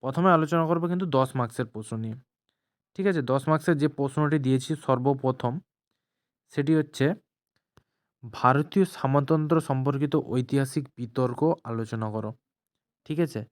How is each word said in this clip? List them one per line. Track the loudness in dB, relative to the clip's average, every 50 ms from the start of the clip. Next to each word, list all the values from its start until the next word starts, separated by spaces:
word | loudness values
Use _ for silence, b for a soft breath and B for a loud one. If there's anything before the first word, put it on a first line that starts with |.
প্রথমে | -6 -4 -2 2 4 6
আলোচনা | 6 6 4 2 2 0 2
করবো | 2 0 0 0 -2
কিন্তু | -2 -2 -2
দশ | 0 2 2 2 2 0
মার্কসের | -4 -4 -2 -4 -6 -8
প্রশ্ন | -6 _ -12 -10 -8 -8
নিয়ে। | -8 -6 -8 -10 -12 -16 _ _ _ _ _ _ _ _ _ _ _ _ _ _
ঠিক | -2 0
আছে? | 0 0 0
দশ | 0 2 0 0 2 2
মার্কসের | 0 2 4 2 2 2
যে | 2 -2
প্রশ্নটি | 0 -2 -4 -4 0 0 2 2 2 2
দিয়েছি | 2 2 2 2 0 -4 -8
সর্বপ্রথম, | -6 0 0 0 2 2 0 0 2 0 -2 -2 0 -4 -4 -4 -6 _ _ _ _ _ _ _ _ _ _ _ _ _ _ _ _ _ _
সেটি | -4 -4 0 2 2
হচ্ছে | 2 2 -2 -2 0 0 0 0 -2 _ _ _ _ _ _ _ _ _ _ _ _ _ _ _ _ _ _ _ _ -18
ভারতীয় | -16 -12 2 2 4 4 4 0 0 2 0 0
সামন্ততন্ত্র | 0 -2 -4 -2 2 2 2 2 2 0 0 2 2 0 0
সম্পর্কিত | 2 0 -2 0 0 0 0 0 -2 0 0
ঐতিহাসিক | -2 -2 0 -2 -2 -2 0 0 -2 -2 0 -4 -6 -8 -8 _
বিতর্ক | -12 -12 -8 -4 -2 -2 -2 0 0 0 0 0 -2 _
আলোচনা | -8 -6 -6 -6 -6 -6 -6 -6 -4
করো। | -6 -6 -8 -8 -12 _ _ _ _ _ _ _ _ _ _ _ _ _ _
ঠিক | -8 -2 -2
আছে? | -2 -2 -2 -8 -8 -8